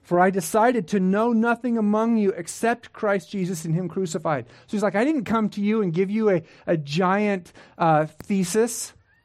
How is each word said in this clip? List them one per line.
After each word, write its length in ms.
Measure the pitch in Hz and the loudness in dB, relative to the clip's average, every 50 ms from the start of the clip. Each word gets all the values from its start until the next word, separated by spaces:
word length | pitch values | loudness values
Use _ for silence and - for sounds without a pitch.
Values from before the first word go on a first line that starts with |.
"For 200 | _ - 175 175 | _ 0 2 4
I 100 | 180 196 | 4 4
decided 560 | 185 196 - - - 220 214 247 254 262 175 - | 2 0 -2 0 2 2 4 4 2 0 -2 -2
to 120 | - 202 | 0 0
know 320 | 185 185 190 208 226 240 240 | 2 2 2 2 2 2 2
nothing 440 | 220 226 233 240 233 - 254 233 | 2 2 2 0 -2 -2 -2 -2
among 400 | 226 214 208 208 214 226 233 233 | 0 0 0 2 2 2 2 2
you 140 | 220 208 190 | 2 2 0
except 640 | 185 - 165 - - - - 226 240 240 - - - | -2 -4 -6 -12 -8 -4 -2 -2 -2 -2 -6 -16 -12
Christ 380 | - - 208 202 196 - - | -4 -2 0 0 -2 -2 -6
Jesus 340 | - 196 185 170 190 160 - | -6 -4 -4 -4 -4 -6 -4
and 100 | 165 160 | -2 -2
him 140 | 175 185 170 | -2 -2 -4
crucified." 580 | - 196 190 165 165 185 - 165 151 135 113 - - - - - | -4 -4 -4 -4 -4 -4 -2 -2 -2 -2 -4 -8 -16 -20 -14 -8
So 80 | - | -4
he's 60 | 202 202 | -2 -2
like, 120 | 202 170 | 0 0
"I 100 | 202 240 | 0 0
didn't 200 | 294 320 285 190 | 0 0 -2 -2
come 240 | - 214 226 214 202 | -2 -2 0 0 -2
to 100 | - 208 | -2 -2
you 220 | 202 208 214 226 208 | -2 0 0 0 0
and 100 | 180 156 | 0 0
give 180 | 175 196 190 | 0 0 0
you 200 | 202 226 220 208 | 0 0 2 2
a, 140 | 190 165 160 - - - - - | 2 2 0 -4 -18 -10 -4 -2
a 80 | 175 | -2
giant, 760 | 160 143 139 143 175 190 180 190 202 208 208 202 185 175 - - - - - _ | -2 -2 -4 -2 0 2 2 2 2 2 0 -2 -2 -6 -10 -20 -20 -20 -14 _
uh, 300 | - 175 165 156 151 156 | 0 2 4 4 4 2
thesis. 840 | 156 - - - - 208 196 185 175 - 220 233 233 - - - - - _ _ _ _ _ | 0 -4 -10 -6 -2 0 0 0 0 0 0 0 0 -2 -6 -12 -12 -16 _ _ _ _ _